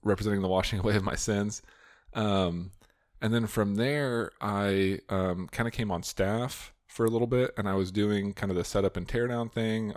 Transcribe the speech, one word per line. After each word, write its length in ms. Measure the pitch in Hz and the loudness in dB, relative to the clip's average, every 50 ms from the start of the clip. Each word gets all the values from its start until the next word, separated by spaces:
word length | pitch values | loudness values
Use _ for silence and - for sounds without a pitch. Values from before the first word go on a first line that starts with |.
representing 400 | - 104 101 95 101 107 101 98 | 0 0 2 2 2 0 0 2
the 60 | 95 92 | 2 2
washing 300 | 92 95 95 - 113 98 | 2 2 2 0 -2 0
away 180 | 90 110 101 | 2 2 2
of 60 | 107 | 2
my 120 | 95 101 - | 2 0 -2
sins. 480 | - - - 107 101 101 104 107 - - - - - - - - _ _ - - | -2 -2 0 0 0 0 -2 -4 -8 -14 -18 -20 -20 -20 -20 -20 _ _ -10 -4
Um, 580 | 110 107 104 101 95 92 87 85 87 87 92 - - - _ _ _ _ _ _ - | -2 0 2 2 2 2 2 0 -4 -6 -10 -12 -18 -20 _ _ _ _ _ _ -4
and 140 | - 110 113 | -2 0 2
then 120 | 117 113 | 2 0
from 280 | 104 - 117 104 101 101 | 0 0 0 0 2 2
there, 560 | 104 117 135 147 147 143 131 120 117 107 - - - | 0 0 0 0 0 -2 -2 -2 -2 -4 -4 -6 -6
I, 600 | - 104 104 101 101 98 98 98 95 95 98 - - - | -4 -2 -2 0 0 2 2 4 2 2 0 -2 -4 -4
um, 400 | 98 95 95 92 90 90 90 80 | -2 0 0 0 -2 -2 -6 -8
kinda 220 | - - 117 117 | -4 -4 -4 -4
came 200 | - - 113 104 | -2 -4 -4 -2
on 120 | 92 87 | -2 -4
staff 720 | - - - - 95 98 107 117 123 127 - - - - - _ _ | -4 -6 -2 0 0 0 0 -2 -2 -4 -8 -10 -16 -18 -20 _ _
for 180 | - - - 117 | -12 -2 0 0
a 60 | 113 | 2
little 160 | 113 113 120 | 2 2 0
bit, 260 | 120 127 123 127 131 - | 2 2 2 2 0 0
and 120 | - 101 98 | -2 -2 0
I 60 | 95 | 2
was 160 | 98 95 92 | 0 0 0
doing 420 | 92 104 104 104 104 101 98 101 98 | 2 2 2 2 2 0 0 -2 -4
kinda 200 | - 101 98 92 | -4 -2 0 0
the 100 | 87 87 | 0 0
setup 320 | - - 101 98 98 - | 0 0 2 2 2 0
and 120 | 95 87 - | -2 -6 -2
tear 180 | - 117 120 | -2 -2 0
down 220 | 123 120 120 117 113 | 0 -2 -2 -4 -4
thing. 440 | - 117 113 110 110 110 110 104 - | -2 -2 0 0 0 0 -2 -4 -4